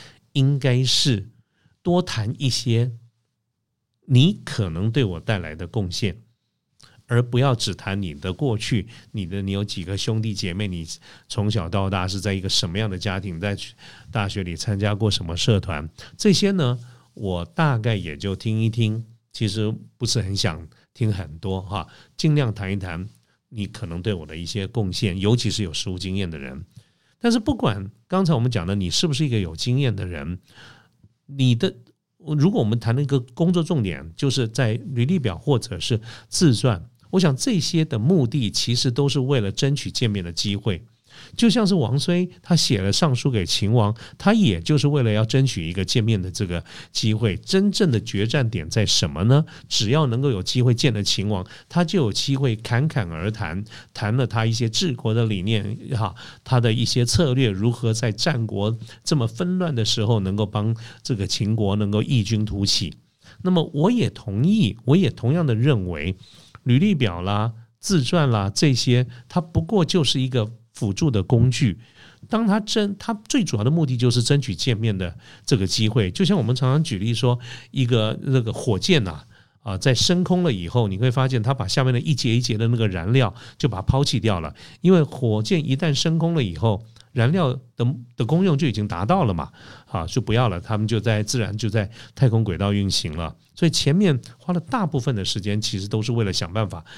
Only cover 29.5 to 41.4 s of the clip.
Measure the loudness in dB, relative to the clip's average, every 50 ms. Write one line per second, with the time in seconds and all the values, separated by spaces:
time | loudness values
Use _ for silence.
29.5 | -6 -4 -2 0 0 0 0 0 -2 -2 -6 -6 -8 -8 -8 -8 -8 -10 _ _
30.5 | -20 -20 -20 -20 -20 -20 _ _ _ _ _ _ _ _ _ -10 -2 0 2 2
31.5 | 4 2 0 -2 -4 -6 -18 _ _ _ _ _ _ _ -8 -4 0 2 2 4
32.5 | 4 2 2 0 0 0 0 0 0 0 0 0 0 -2 -2 -4 -2 0 2 2
33.5 | 2 2 2 0 0 0 0 -2 -4 -6 -10 -14 -8 -2 -2 0 0 0 -2 -2
34.5 | 0 0 0 0 0 -2 -4 -4 -2 0 2 2 2 2 0 -2 -4 -2 0 0
35.5 | 2 2 0 -4 -8 -6 -2 -2 -2 -2 -2 -6 -18 -20 -12 -6 0 4 4 4
36.5 | 4 4 2 0 0 -2 -6 -12 _ _ _ _ 0 2 2 2 2 0 0 0
37.5 | 0 0 0 0 0 0 0 0 0 0 2 4 4 4 2 2 0 0 0 0
38.5 | -2 -2 -2 0 0 0 0 0 0 2 0 2 2 0 0 2 2 0 0 -2
39.5 | -2 0 0 0 0 -2 -4 -6 -4 -2 0 0 0 -2 -4 -6 -6 -4 -2 -2
40.5 | -2 -2 -2 -4 -4 -4 -6 -16 _ _ _ _ -20 -20 -20 -14 -2 2